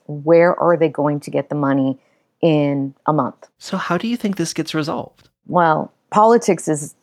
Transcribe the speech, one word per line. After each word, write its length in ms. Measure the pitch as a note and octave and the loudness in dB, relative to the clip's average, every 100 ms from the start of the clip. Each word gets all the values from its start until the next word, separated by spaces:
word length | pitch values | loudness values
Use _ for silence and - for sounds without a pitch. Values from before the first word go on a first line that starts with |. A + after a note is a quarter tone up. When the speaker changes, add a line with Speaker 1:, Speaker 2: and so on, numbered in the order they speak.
| - | -14
Speaker 1:
where 500 | D3 D3 E3 E3+ - | -6 2 4 4 2
are 160 | E3 E3+ | 2 2
they 100 | D#3+ | 0
going 300 | - D3 D3 | 0 -2 -2
to 100 | - | -4
get 200 | C#3+ C#3 | -6 -4
the 60 | D3 | -2
money 440 | C#3 C#3 C3+ C3 _ _ _ _ | 0 0 0 -4 _ _ _ _
in 540 | E3 D3+ C#3+ C#3+ C#3 - - | 2 2 2 -2 -4 -6 -2
a 80 | |
month? 340 | D3+ B2 - - _ | -2 -2 -6 -20 _
Speaker 2:
So 180 | - F#3 | -10 -8
how 200 | - F3 | -4 -4
do 100 | A3+ | -4
you 100 | A#3+ | -4
think 200 | G#3 F#3+ | -4 -4
this 160 | E3 | -6
gets 200 | - D3+ | -6 -6
resolved? 560 | D#3+ D3+ A#2+ - _ _ _ - | -6 -6 -6 -10 _ _ _ -4
Speaker 1:
Well, 460 | F3+ E3 D#3 - _ - | 0 2 0 -4 _ -4
politics 580 | G#3 A3 A#3 A#3 E3+ - | 2 4 4 2 -2 -2
is 280 | D#3 D3 - | -6 -6 -18